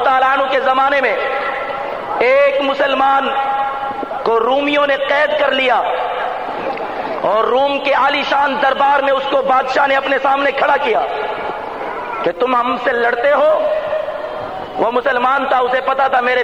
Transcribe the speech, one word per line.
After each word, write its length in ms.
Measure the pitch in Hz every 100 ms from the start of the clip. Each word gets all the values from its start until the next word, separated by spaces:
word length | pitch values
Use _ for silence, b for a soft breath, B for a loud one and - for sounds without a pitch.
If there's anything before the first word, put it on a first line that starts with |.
تعالیٰ 240 | 262 262 262
عنہ 100 | 277 269
کے 80 | 262
زمانے 380 | 262 262 269 277
میں 140 | 254 185 - - - - - - - - - - 240
ایک 340 | 269 285 269
مسلمان 680 | 277 277 277 269 269 269 254 269 269 269 277 - 269 - - -
کو 160 | - 226
رومیوں 460 | 226 269 285 294 285
نے 80 | 269 269
قید 240 | 285 294 294
کر 120 | 285
لیا 240 | 262 254 214 - - - - - - - - - - - - - 160 165
اور 120 | 214 220
روم 320 | 247 277 277
کے 100 | 277
عالی 300 | 262 269 285 262
شان 260 | 277 285 269
دربار 420 | 269 269 277 277
میں 100 | 269
اس 140 | 269 269
کو 100 | 277 262
بادشاہ 400 | 262 262 302 277
نے 80 | 269
اپنے 220 | 277 269
سامنے 280 | 277 277 277 269
کھڑا 160 | 285 277
کیا 180 | 269 196 139 180 233 - - - - - - - - -
کہ 80 | 160 175
تم 160 | 247 247
ہم 200 | 240 254
سے 100 | 277
لڑتے 380 | 240 233 240 285
ہو۔ 180 | 285 302 - 605 605 - 622 - - - - - - - -
وہ 140 | 202
مسلمان 540 | 247 262 247 247 269 262
تھا، 100 | 254
اسے 220 | 247 254 262
پتا 220 | 262 269
تھا 140 | 254
میرے 220 | 247 254